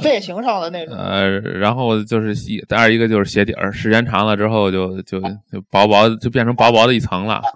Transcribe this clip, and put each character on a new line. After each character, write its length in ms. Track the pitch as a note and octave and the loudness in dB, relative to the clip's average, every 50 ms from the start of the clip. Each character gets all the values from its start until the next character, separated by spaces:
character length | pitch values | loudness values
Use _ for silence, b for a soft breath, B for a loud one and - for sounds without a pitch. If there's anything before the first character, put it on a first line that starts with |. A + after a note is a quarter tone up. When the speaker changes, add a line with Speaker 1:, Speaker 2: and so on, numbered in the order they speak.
| - | 2
Speaker 1:
外 160 | - C4+ G3+ | 0 0 0
形 240 | G3 F#3 F3 G3+ A#3+ | -2 -8 -10 -6 -4
上 180 | B3+ G#3+ F#3+ | -4 -2 -2
的 80 | E3 E3+ | -4 -6
那 160 | F3 F3 D#3+ | -8 -10 -12
种。 100 | D#3 A#2 | -10 -10
Speaker 2:
呃， 420 | F#2+ F#2+ F#2+ F#2+ G2 G2 G2 G2 G2 | -8 -6 -2 0 0 0 0 0 -2
然 360 | A2 F#2 - F#2 G2+ G#2 A#2+ | -6 -8 -4 -2 -2 0 0
后 280 | C3 B2+ A#2 A2+ G#2+ G#2 | 0 -2 -2 -2 -2 -2
就 160 | G#2+ A#2 A2 | -2 -2 -2
是 140 | A2 G#2+ G#2 - - - | -2 -2 -6 -6 -8 -8
一， 80 | A2 G2 - | -10 -10 -6
再 220 | - G2+ A2 A#2 A2 | -2 0 4 4 4
一 80 | A2 | 4
个 100 | A2+ A#2 | 4 2
就 160 | A2 A2 G#2 G2+ | 2 2 0 0
是 20 | |
鞋 200 | - - G#2 G2+ | 0 0 0 0
底 80 | A2+ - | 0 -2
儿， 180 | - F2+ G2 | -6 -6 -6
时 180 | G#2 - - A2 | -6 -4 0 2
间 160 | A2 A2+ A#2+ | 2 2 2
长 200 | A#2 G#2+ F#2+ G#2+ | 0 0 0 0
了 100 | A2 G#2 | 0 0
之 120 | G2+ G#2 | 0 0
后 220 | A2 A2+ G#2+ G2+ F#2+ | 0 2 2 2 2
就， 320 | F#2+ F#2+ F#2 F#2 F#2+ F#2+ F#2 | 0 -2 -4 -4 -6 -10 -10
就， 180 | - G2 F#2+ | -8 -8 -8
就 400 | F#2+ F#2+ G2+ A2 _ _ - G2 F#2+ _ | -8 -8 -10 -12 _ _ -14 -14 -12 _
薄 180 | - A#2 G#2 | 2 4 4
薄， 220 | G#2+ G#2 G2+ A2 A#2 A2+ | 6 6 6 6 4 2
就 120 | A2 - A#2+ | -2 -6 -2
变 160 | A#2 C3 A2+ | -2 0 0
成 100 | A#2 B2 | 0 2
薄 160 | A#2 A#2 A#2 | 4 4 4
薄 140 | A#2+ A2 A2+ | 6 6 4
的 80 | B2+ B2+ | 4 2
一 60 | A2 | 0
层 260 | - G#2 F#2 F2+ G2 | -2 -4 -6 -6 -4
了， 160 | A2 G#2+ - - - - | -4 -4 -4 -4 -8 -8